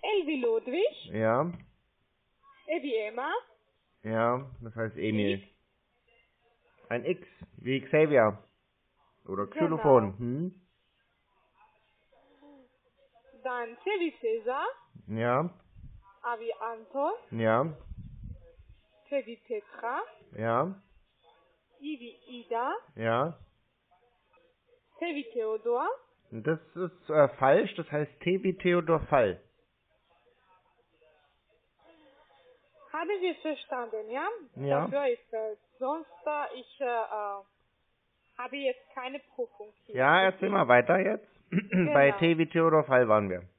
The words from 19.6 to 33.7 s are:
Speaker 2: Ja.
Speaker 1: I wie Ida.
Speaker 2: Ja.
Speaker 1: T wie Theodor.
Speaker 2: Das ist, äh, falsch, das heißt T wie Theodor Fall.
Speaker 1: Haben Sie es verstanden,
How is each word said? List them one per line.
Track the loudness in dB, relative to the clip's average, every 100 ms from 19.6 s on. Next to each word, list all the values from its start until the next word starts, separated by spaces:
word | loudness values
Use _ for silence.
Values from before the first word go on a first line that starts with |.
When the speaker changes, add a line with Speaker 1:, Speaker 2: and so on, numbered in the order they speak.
| -10 -12 -8 -6 -8 -14 -20 -8
Speaker 2:
Ja. | -2 0 0 -6 _ _ _ _ _ _ _ _ _ _
Speaker 1:
I | -12 -12
wie | -14 -20 _ -20
Ida. | -8 -4 -4 -6 -10 -6
Speaker 2:
Ja. | -2 0 -2 -6 -20 _ _ _ _ _ _ _ _ _ _ _ _ _ _ -8
Speaker 1:
T | -6
wie | -6 -8
Theodor. | -6 -4 -4 -2 0 -2 -4 _ _ _
Speaker 2:
Das | -6 -2 -2 -4 -8
ist, | -8 -10 -2
äh, | 4 4 6
falsch, | 4 6 4 -6
das | -6
heißt | -4 -4 -4
T | -2 0
wie | 0 0
Theodor | 2 2 4 0 4
Fall. | 4 4 0 _ _ _ _ _ _ _ _ _ _ _ _ _ _ _ _ _ _ _ _ _ _ _ _ _ -20 -20 _ _ _ _ _ _ _ -12
Speaker 1:
Haben | -8 -4 -2
Sie | -2
es | -4
verstanden, | -6 -8 -8